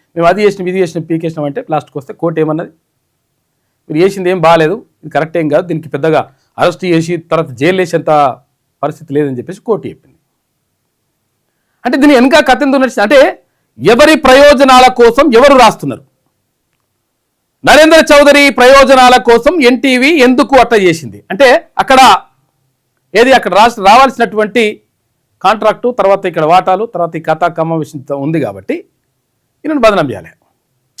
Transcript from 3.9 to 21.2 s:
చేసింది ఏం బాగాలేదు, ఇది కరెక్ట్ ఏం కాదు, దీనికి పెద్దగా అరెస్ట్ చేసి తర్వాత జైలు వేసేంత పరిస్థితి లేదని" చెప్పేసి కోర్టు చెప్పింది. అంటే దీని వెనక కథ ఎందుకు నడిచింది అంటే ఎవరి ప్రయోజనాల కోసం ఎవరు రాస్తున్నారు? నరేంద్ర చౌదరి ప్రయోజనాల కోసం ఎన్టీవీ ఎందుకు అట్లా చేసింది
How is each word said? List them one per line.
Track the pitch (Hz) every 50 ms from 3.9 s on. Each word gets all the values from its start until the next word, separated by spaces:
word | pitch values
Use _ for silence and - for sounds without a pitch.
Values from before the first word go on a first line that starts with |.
| 156 156 180
చేసింది | 196 196 202 180 180
ఏం | 190 185
బాగాలేదు, | 156 165 175 160 156 156 196 - - _ _ _ -
ఇది | -
కరెక్ట్ | - 143 156 160 -
ఏం | 175 156 147
కాదు, | 151 170 190
దీనికి | 175 160 160 - 135
పెద్దగా | - 139 143 160 156 135 - - _ _ _ _ - 113
అరెస్ట్ | 143 175 170 - 190
చేసి | 180 165 165 165 165 175
తర్వాత | 165 165 - 165 165 156 135
జైలు | 123 107 139 175 190
వేసేంత | 185 180 170 180 160 - 165 151 147 143 131 113 - _ _ _ _ _ _ _ - 139
పరిస్థితి | 147 160 - 156 - 139
లేదని" | 147 151 139 131
చెప్పేసి | 120 107 - - -
కోర్టు | - 240 208 175 -
చెప్పింది. | 107 82 _ _ _ _ _ _ _ _ _ _ _ _ _ _ _ _ _ _ _ _ _ _ _ _ _ _ _ _ _ _ _ _ _ _ _ _ _ -
అంటే | 247 311
దీని | 277 226 196 285
వెనక | 233 247 269 320 302 -
కథ | 262 254 247 285
ఎందుకు | 269 262 269
నడిచింది | 262 240 - 220
అంటే | 202 208 294 262 294 381 349 - _ _ _ _ _ _ _ - 123 190
ఎవరి | 240 233 302 311 311
ప్రయోజనాల | 247 226 254 262 277 285 294 294 240 277 262 254 254 254
కోసం | 254 254 240 240 233 233 277 302 311 220
ఎవరు | 226 277 277 277 254
రాస్తున్నారు? | 233 202 - - 156 139 113 - _ _ _ _ _ _ _ _ _ _ _ _ _ _ _ _ _ _ _ _ _ _ _ _ _ _ _ _ _ _ _ _ -
నరేంద్ర | - 240 294 320 320 330 320 269 - 294
చౌదరి | 285 294 285 285 285 285 277
ప్రయోజనాల | - 247 247 254 277 277 269 233 269 254 254 247 254
కోసం | 247 247 233 233 233 - 285 370 339
ఎన్టీవీ | 247 240 262 226 277 269 254 247 262 294
ఎందుకు | 349 294 247 254 254 262 269 202 277
అట్లా | 254 226 233 233
చేసింది | 208 190 175 160 165 139 107 92 104